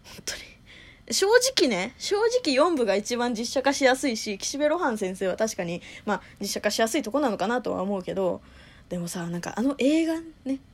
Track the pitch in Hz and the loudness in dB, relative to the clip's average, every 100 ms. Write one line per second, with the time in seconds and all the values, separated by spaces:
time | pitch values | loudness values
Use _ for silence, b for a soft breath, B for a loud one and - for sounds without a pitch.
0 | - - - - - - B B B B | -20 -14 -12 -12 -14 -20 B B B B
1 | - 233 392 480 508 523 311 190 196 - | -4 0 6 6 6 2 2 2 -2 -6
2 | - 403 453 494 494 254 330 320 226 196 | -2 2 4 2 2 4 4 4 2 0
3 | 208 240 240 220 233 277 262 269 262 262 | 0 -2 -2 -2 -2 0 0 4 4 4
4 | 285 220 - 196 - 277 302 320 320 220 | 0 -2 -6 -6 -6 0 0 2 0 -2
5 | 190 185 190 - 220 - 175 170 B B | -4 -2 -4 0 -2 -2 -6 -6 B B
6 | - 196 B B 202 - 208 208 226 311 | -4 -4 B B -6 -2 -2 2 0 0
7 | 214 269 285 196 190 247 220 185 185 196 | -2 -2 0 0 0 -2 -2 -4 -2 -4
8 | 180 180 185 190 B B B B - 175 | -4 -2 -2 -2 B B B B -10 -8
9 | 175 185 170 175 175 - 254 285 254 320 | -6 -6 -6 -6 -6 -2 -2 2 2 2
10 | 320 320 330 320 262 269 - | 2 -2 -8 -14 -8 -8 -8